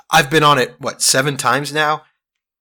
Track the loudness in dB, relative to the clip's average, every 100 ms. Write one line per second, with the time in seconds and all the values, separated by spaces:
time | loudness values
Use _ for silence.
0 | -2 0 2 2 4 2 0 -6 -10 -4
1 | -2 0 -2 -2 -2 -2 -2 -2 -2 -4
2 | _ _ _ _ _ _